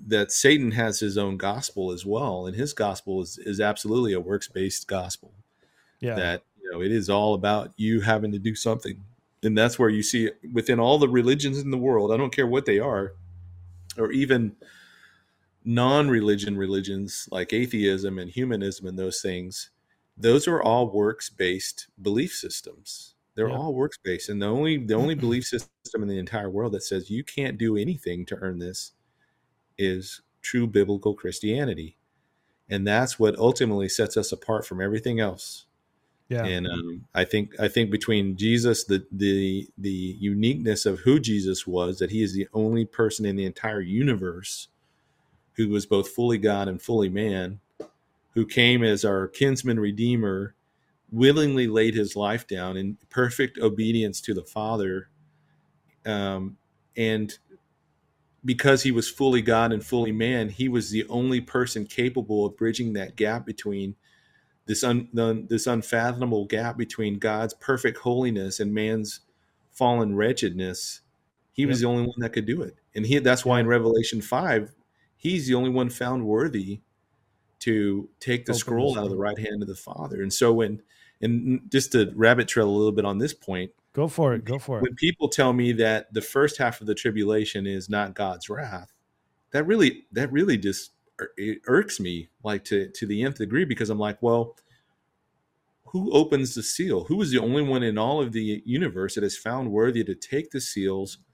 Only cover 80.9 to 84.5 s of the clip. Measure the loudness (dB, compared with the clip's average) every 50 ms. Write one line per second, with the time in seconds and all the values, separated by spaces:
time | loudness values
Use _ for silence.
80.9 | _ _ _ _ _ _ -2 0 0 0 0 0 0 -2 -2 0 0 0 2 4
81.9 | 4 4 4 2 4 6 6 8 8 6 4 2 2 2 4 4 4 4 4 4
82.9 | 2 2 0 0 0 -2 -2 -4 -4 -8 -8 -6 -6 -4 -6 -8 -10 _ _ _
83.9 | -4 -2 -2 -2 0 0 2 2 2 0 -2 -4